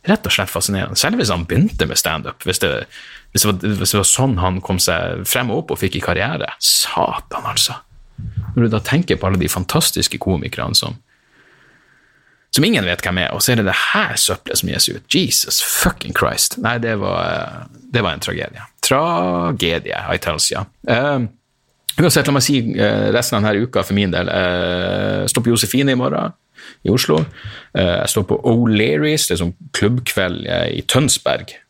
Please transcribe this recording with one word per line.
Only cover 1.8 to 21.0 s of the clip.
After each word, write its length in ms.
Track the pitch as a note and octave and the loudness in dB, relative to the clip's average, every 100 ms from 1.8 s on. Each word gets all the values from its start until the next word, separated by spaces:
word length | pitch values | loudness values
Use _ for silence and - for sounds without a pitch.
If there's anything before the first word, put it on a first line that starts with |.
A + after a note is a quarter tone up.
| C#2 | 0
med 80 | - | 0
stand-up, 480 | D#2+ D#2 - - | 0 -2 -6 -6
hvis 160 | - - | -4 0
det, 120 | - B1+ - - - - - | 0 -2 -6 -16 -20 -20 -6
hvis 140 | A#2 G#2+ | 0 0
det 20 | |
var, 280 | F#2+ G#2+ G2 | 0 -2 0
hvis 140 | F#2+ | 0
det 80 | G#2 | 2
var 80 | F#2+ | 2
sånn 240 | - C3+ G2 | 2 2 2
han 180 | F2+ F#2 - | 0 -2 -2
kom 140 | F2+ | 0
seg 400 | - E2+ F2 E2+ F#2+ | 2 0 -2 -4 -2
frem 220 | B2 B2 | -2 0
og 80 | B2 | -4
opp 100 | D#3 | -4
og 80 | - | -4
fikk 160 | F#2+ - | -2 -2
i 80 | |
karriere. 460 | - F2 A2+ - - - | -2 0 0 -2 -6 -2
Satan, 880 | - - - - - - - - - | 0 2 0 0 0 -2 -8 -8 -4
altså! 300 | - - - _ - - - - - - | -2 -2 -4 _ -20 -20 -14 -8 -6 -2
Når 120 | - A#2 | 2 2
du 80 | G#2+ | 2
da 60 | |
tenker 320 | - C#3+ F3 F2+ | 2 0 2 0
på 140 | F#2+ | 2
alle 100 | F#2+ | 2
de 80 | D#2 | 0
fantastiske 720 | F#2 F#2 - - - - - | -2 0 2 2 0 -2 -2
komikerne 560 | - E2+ - - B1 - | 0 0 -2 -6 0 0
som, 220 | - - _ _ _ _ _ _ _ _ _ _ _ _ _ _ _ | 0 -10 _ _ _ _ _ _ _ _ _ _ _ _ _ _ _
som 140 | - F3 | 2 4
ingen 180 | G3 F#2 | 2 0
vet 160 | F2 | -2
hvem 160 | F2+ F2+ | -2 0
er, 80 | E2 | -2
og 100 | F#2 | 0
så 120 | - | 2
er 80 | A#2 | 2
det 80 | G2 | 2
det 80 | F2+ - | 0 0
her 200 | G3+ G#3+ - | 0 0 0
søppelet 400 | - F#2 - - | -2 -2 -4 -4
som 100 | F2+ | -2
gis 200 | - - | 0 -2
ut. 160 | - - | -2 0
Jesus 540 | F#3+ E3+ - - - | 0 2 0 0 -2
fucking 500 | - - F3 - - | 0 0 0 -2 -4
Christ. 460 | - - - - - | 0 0 0 -2 0
Nei, 140 | A2 A#2+ | -2 0
det 140 | A#2 G#2+ | -2 -2
var, 640 | G2 F2 E2+ D#2+ - E2 - | -2 -2 -2 -4 -6 -12 -16
det 320 | - - A#2+ | -20 -4 0
var 100 | F#2+ | 0
en 140 | D2+ - | -2 -6
tragedie. 400 | E2 C#2+ - - _ | -6 -8 -10 -20 _
Tragedie, 1120 | - C3 E3 E3+ F2+ F2 F2 - E2+ E2 - G1+ | 0 2 2 0 0 0 -2 0 0 0 -4 -8
I 240 | - F2+ | -4 -2
tells 300 | - D2+ - | -2 -2 -2
ya. 160 | - F#2+ _ - | -2 -8 _ -2
Eh, 400 | A#2 | 0